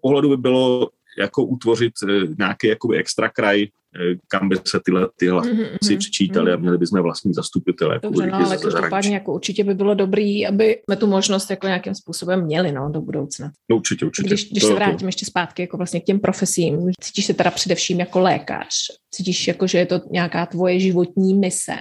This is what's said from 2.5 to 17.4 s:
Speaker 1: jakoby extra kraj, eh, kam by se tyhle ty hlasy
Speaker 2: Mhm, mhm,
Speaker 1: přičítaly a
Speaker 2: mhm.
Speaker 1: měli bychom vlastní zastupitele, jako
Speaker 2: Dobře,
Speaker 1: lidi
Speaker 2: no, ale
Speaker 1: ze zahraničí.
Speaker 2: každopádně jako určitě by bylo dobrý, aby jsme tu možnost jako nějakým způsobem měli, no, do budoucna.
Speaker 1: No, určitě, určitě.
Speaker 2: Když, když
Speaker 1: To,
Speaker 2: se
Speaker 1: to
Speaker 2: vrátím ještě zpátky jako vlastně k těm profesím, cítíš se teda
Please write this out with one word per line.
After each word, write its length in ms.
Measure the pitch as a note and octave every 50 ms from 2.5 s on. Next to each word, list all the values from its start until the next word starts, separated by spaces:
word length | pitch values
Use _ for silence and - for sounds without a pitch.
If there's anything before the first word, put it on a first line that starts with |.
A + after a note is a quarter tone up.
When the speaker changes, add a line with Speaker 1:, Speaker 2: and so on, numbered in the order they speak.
| G2+ - -
Speaker 1:
jakoby 320 | A2 G#2+ - - - - D#2+
extra 300 | D#2 - - - A2+ A2
kraj, 380 | - - A2 G#2 G2+ G2+ G#2 G2+ - _ _ _ _ F2+
eh, 160 | F2+ F2 F2+ F#2 - _
kam 200 | - G2 F#2+ G2
by 80 | G2 F#2 -
se 140 | - - G2 -
tyhle 240 | - F2+ F#2 F#2 - -
ty 120 | - F2+ F2+
hlasy 240 | F2+ F2+ A#3 A#3+ B3
Speaker 2:
Mhm, 80 | A3
mhm, 380 | A3 - - G3 G#3 G#3 G3+ F#3+
Speaker 1:
přičítaly 540 | G3 - - - G3 F#3 F#3+ F2+ F2 F2+ F2+
a 20 |
Speaker 2:
mhm. 80 | E2 E2+
Speaker 1:
měli 160 | F2+ F2 E2+
bychom 240 | F2 E2+ G2+ F#2 F2
vlastní 320 | E2+ E2 - - G2+ E2+
zastupitele, 600 | E2 - - - F#2 - - F2+ - E2 D#2+ D#2+
jako 120 | D#2+ -
Speaker 2:
Dobře, 160 | G#3 - - -
Speaker 1:
lidi 100 | F#3 F#3+
Speaker 2:
no, 140 | F#3+ F3+
ale 0 |
Speaker 1:
ze 40 | E3+ F#3+
zahraničí. 260 | - - - G3 E3+
Speaker 2:
každopádně 340 | E3 - F#3+ G3 G3+ G3+ G3+
jako 200 | G3 G3 - C#3+
určitě 300 | D3 - - F#3+ G#3 G3+
by 100 | G3+ G3
bylo 200 | F#3 G3 G3+ G#3
dobrý, 520 | G3 G3 F#3+ F#3+ G#3+ G#3+ G3+ G3+ G#3 G#3
aby 320 | F#3 G3+ G3 A3 A3 A3 - -
jsme 120 | - G3+
tu 100 | G3 A3+
možnost 440 | G#3 G3 F#3+ G3 G3+ G3 F#3+ G3 -
jako 160 | G3 F#3+ G3
nějakým 280 | F#3+ F#3 F3+ F#3+ G3 G3
způsobem 500 | - - - E3 - - F3 F#3 F#3 F3
měli, 280 | D#3 D3+ E3 F#3 E3+ C#3+
no, 180 | C3 C3+ D3
do 100 | D3+ D#3
budoucna. 520 | - - - D3+ C3+ D3 - - C3+ D3 - _ _ -
Speaker 1:
No, 60 | -
určitě, 300 | A3 F#3 - G2+ - -
určitě. 220 | D#3+ - - G3+ F#3+
Speaker 2:
Když, 220 | G3+ G3+ - -
když 120 | - G3+ -
Speaker 1:
To, 40 |
Speaker 2:
se 60 | G#3+ G#3
Speaker 1:
to 40 |
Speaker 2:
vrátím 300 | G3 G3+ G3 - - F#3+
ještě 200 | F#3 F#3 - G#3
zpátky 360 | - - F3+ F3 E3 - - F3+
jako 140 | F3 -
vlastně 240 | - F3+ F3 - E3+
k 40 | -
těm 160 | - G3 G3
profesím, 680 | G#3 - F#3+ - G3+ F#3 - - E3+ D#3+ D3 D#3+ F3 F#3 F3+ -
cítíš 260 | - - - - G3
se 80 | - -
teda 160 | -